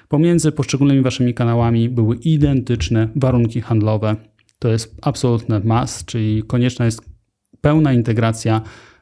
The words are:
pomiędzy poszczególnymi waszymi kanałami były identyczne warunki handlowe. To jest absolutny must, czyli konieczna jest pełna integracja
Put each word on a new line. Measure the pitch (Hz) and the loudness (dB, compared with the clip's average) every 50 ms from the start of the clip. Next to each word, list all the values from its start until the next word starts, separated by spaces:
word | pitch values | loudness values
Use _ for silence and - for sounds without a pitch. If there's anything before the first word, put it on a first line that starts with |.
| _ | _
pomiędzy | _ - 143 165 170 175 160 139 156 | _ 0 2 2 4 2 2 2 0
poszczególnymi | 151 - 135 - - 131 143 139 139 135 | 0 -2 -4 -4 0 0 2 4 4 4
waszymi | 123 131 127 - 127 123 113 | 2 0 0 0 -2 -2 0
kanałami | - 123 117 117 117 117 117 117 117 117 120 | 0 0 0 2 2 2 2 2 2 0 0
były | 123 117 110 107 127 | 0 0 0 0 0
identyczne | 120 - 160 160 147 147 143 135 131 120 - 120 117 - - 120 113 110 110 113 | -2 -2 0 0 2 0 0 0 -2 -2 -2 -4 -4 -2 -2 0 0 0 0 -2
warunki | 143 127 131 123 123 117 113 117 123 | -2 0 2 2 2 0 0 -2 -4
handlowe. | 107 - 117 107 104 107 107 104 107 107 104 110 - _ _ _ _ _ _ _ | -4 -2 0 0 0 0 0 0 -2 -2 -4 -4 -8 _ _ _ _ _ _ _
To | - 120 | -2 -2
jest | 113 110 - - - - | 0 -2 -4 -8 -14 -6
absolutny | - 147 123 - - 123 117 113 113 - 113 104 98 | -4 -4 -2 0 0 0 0 0 0 -2 -2 0 0
must, | 113 113 120 131 123 - - - | 0 0 0 0 -4 -8 -12 -12
czyli | - - 117 110 107 107 110 110 | -8 -6 -4 -2 0 -2 -2 -2
konieczna | - - 120 123 123 120 - 120 | -2 0 0 0 0 0 0 -2
jest | 113 110 - - - - _ _ _ _ _ _ _ _ _ | -2 -2 -4 -10 -18 -20 _ _ _ _ _ _ _ _ _
pełna | - 147 151 156 156 139 127 | 0 2 4 4 4 4 2
integracja | 120 110 120 110 113 113 113 113 113 - 113 110 110 113 - - - - - _ _ | 2 2 2 0 0 0 0 -2 -2 -2 0 0 0 -2 -6 -16 -20 -20 -20 _ _